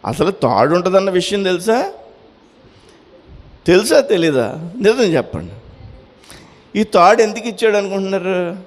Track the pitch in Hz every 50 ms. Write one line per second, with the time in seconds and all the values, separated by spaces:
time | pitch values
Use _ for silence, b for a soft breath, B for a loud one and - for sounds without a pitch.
0 | - 101 120 - - 185 196 - - 120 107 98 120 143 165 180 175 185 185 190
1 | 196 196 180 185 180 - 202 202 196 185 185 170 180 220 220 254 359 392 - -
2 | - - - _ - - _ _ _ _ _ _ _ b b b b b b b
3 | b _ - - _ - - - - - - - _ 160 170 190 214 240 320 302
4 | 240 - - 175 165 160 143 127 117 104 - 156 165 170 185 254 196 208 240 262
5 | 233 185 160 131 - - - 78 85 90 - - - - - - - - - -
6 | - _ _ _ B B B B B B B B B _ - 202 214 208 - 185
7 | 170 190 220 226 220 214 214 233 226 240 196 180 226 220 208 208 196 190 196 196
8 | 190 190 196 190 175 185 190 180 180 170 185 190 185